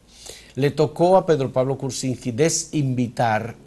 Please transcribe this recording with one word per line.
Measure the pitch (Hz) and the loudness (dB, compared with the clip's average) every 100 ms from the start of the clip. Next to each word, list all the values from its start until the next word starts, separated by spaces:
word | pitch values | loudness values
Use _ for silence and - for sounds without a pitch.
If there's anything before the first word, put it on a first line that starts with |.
| _ - - - - - | _ -20 -20 -20 -12 -2
Le | 139 | 0
tocó | 139 147 - 175 190 | 2 0 2 4 4
a | |
Pedro | 180 156 131 | 4 0 0
Pablo | 131 131 131 | 0 -2 -2
Kuczynski | 135 - 131 117 127 | -6 -4 -4 -4 -4
desinvitar | 113 160 - - 156 135 123 117 - 120 107 92 - | 0 0 0 -4 -2 -2 0 -2 0 0 0 -4 -12